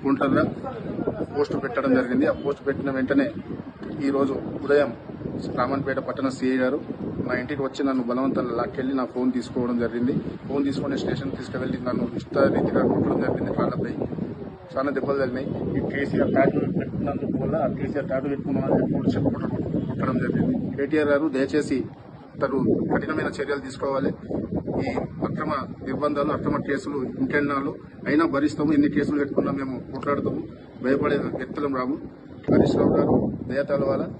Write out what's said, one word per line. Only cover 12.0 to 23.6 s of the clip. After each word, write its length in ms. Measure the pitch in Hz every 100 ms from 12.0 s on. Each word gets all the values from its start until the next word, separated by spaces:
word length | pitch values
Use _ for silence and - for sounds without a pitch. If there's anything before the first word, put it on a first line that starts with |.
| - -
ఇష్ట 160 | - 143 139
రీతిగా 300 | - - - -
కొట్టడం 280 | - - - -
జరిగింది. 260 | - - -
కాళ్ళపై 340 | - - 233 - - - - - - - -
చాలా 160 | 139 139
దెబ్బలు 240 | 131 139 139
తగిలినాయి. 280 | 127 127 139 - - -
ఈ 40 | -
కేసీఆర్ 400 | 139 143 - 139
ట్యాటూ 260 | 135 135 - - -
పెట్టుకున్నందుకు 600 | - - 143 139 139 -
వల్ల 160 | 135 -
ఆ 20 | 135
కేసీఆర్ 320 | - - 143 135
ట్యాటూ 160 | 131 -
పెట్టుకున్నామని 460 | 139 - - - -
చెప్పి 140 | -
కూడా 140 | - -
చెప్పి 160 | - -
కొట్ట-, 180 | - - - - - -
కొట్టడం 280 | - 127 131
జరిగింది. 320 | - - 123 127 - -
కేటీఆర్ 340 | 143 156 147
గారు 140 | 143 156
దయచేసి 440 | 131 135 151 135 135 113 - - - - -
తను 160 | - 135 - - -
కఠినమైన 360 | 147 - 156 147 135
చర్యలు 260 | 139 143